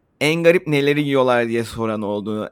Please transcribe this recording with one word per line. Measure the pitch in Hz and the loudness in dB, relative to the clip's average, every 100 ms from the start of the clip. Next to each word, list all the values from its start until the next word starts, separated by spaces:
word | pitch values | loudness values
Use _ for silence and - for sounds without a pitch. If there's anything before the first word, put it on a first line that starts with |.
| _ - | _ -4
"En | 147 165 | -2 2
garip | 165 175 151 | 4 4 2
neleri | 143 143 147 | 0 2 0
yiyorlar?" | 147 139 127 120 117 | 0 0 2 2 0
diye | 117 | -2
soran | 113 117 113 107 | -4 -6 -4 -4
oldu. | 101 104 101 110 104 | -4 -6 -6 -6 -8